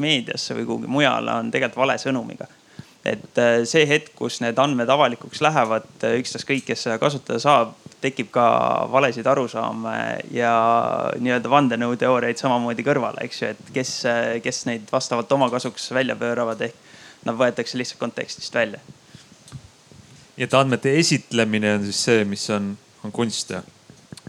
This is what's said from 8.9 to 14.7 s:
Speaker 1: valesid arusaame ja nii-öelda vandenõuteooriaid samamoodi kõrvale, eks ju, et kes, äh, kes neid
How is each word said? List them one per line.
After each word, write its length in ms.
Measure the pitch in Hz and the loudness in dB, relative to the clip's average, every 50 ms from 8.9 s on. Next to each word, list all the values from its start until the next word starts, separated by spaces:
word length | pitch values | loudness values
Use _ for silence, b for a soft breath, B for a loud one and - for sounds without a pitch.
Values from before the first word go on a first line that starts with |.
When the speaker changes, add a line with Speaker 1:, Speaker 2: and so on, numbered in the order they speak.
Speaker 1:
valesid 360 | 120 135 143 127 113 117 110 131 | 2 2 2 2 0 0 0 2
arusaame 720 | 139 143 127 113 - 113 113 117 113 113 113 113 110 113 113 113 120 117 110 110 113 | 2 2 0 -4 -4 -4 -4 -4 -6 -6 -6 -6 -4 -4 -4 -4 -6 -6 -8 -8 -4
ja 220 | 120 120 117 117 113 113 117 117 117 - 120 - - - - - - | 0 2 2 4 4 4 4 4 4 2 0 -2 -2 -2 -2 -2 -2
nii-öelda 300 | 120 127 123 123 113 120 131 | 0 0 0 0 0 4 4
vandenõuteooriaid 880 | 147 143 123 117 113 117 120 123 113 135 127 127 120 120 120 117 - | 4 4 4 2 0 -2 -2 -2 0 2 2 2 2 0 -2 -4 -2
samamoodi 420 | - 135 123 123 120 120 117 117 117 | 0 0 0 0 0 -2 -4 -2 0
kõrvale, 400 | 139 147 139 117 107 - - 123 | 0 0 0 0 -4 -6 -6 -10
eks 180 | 123 - - | -10 -8 -6
ju, 100 | 120 110 107 | -6 -6 -6
et 180 | - - - - 131 | -8 -12 -8 -6 -4
kes, 160 | 127 - - - - 123 | -4 -4 -6 -4 -2 0
äh, 140 | 117 117 117 117 117 117 - | 0 0 0 0 -2 -2 -4
kes 220 | 127 123 - - | -4 -6 -4 -4
neid 240 | 127 | -4